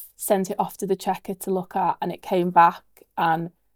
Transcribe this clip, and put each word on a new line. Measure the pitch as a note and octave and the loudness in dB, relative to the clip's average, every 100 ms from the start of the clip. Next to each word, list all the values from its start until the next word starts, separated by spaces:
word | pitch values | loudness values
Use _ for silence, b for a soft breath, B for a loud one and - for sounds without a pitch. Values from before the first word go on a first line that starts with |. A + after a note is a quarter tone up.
| - - | -16 -6
sent | - G3 F#3 | 0 0 0
it | G3 | -4
off | E3+ - | -6 -4
to | G3 | -4
the | F#3 | -2
checker | - F3+ - | -2 -6 -6
to | F#3+ - | -8 -4
look | F#3 F3+ F#3+ | -4 -4 -2
at, | F3 - | -2 -2
and | F3 | -6
it | F3 | -8
came | - F#3 F3+ | -2 0 4
back | F3+ E3+ - _ _ _ - | 6 6 4 _ _ _ -2
and | E3+ E3 E3+ - _ | 0 0 -4 -12 _